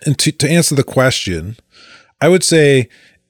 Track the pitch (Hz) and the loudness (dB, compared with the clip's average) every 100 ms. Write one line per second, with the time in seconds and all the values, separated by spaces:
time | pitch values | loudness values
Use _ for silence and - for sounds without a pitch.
0 | 156 135 - - 143 170 160 143 - - | -4 -2 -2 -2 -2 0 0 -2 -2 0
1 | 131 - 101 85 87 117 _ _ - - | 0 0 -6 -8 -8 -14 _ _ -20 -20
2 | _ _ 156 180 - 160 147 135 117 _ | _ _ 0 2 2 2 4 2 0 _
3 | _ _ _ | _ _ _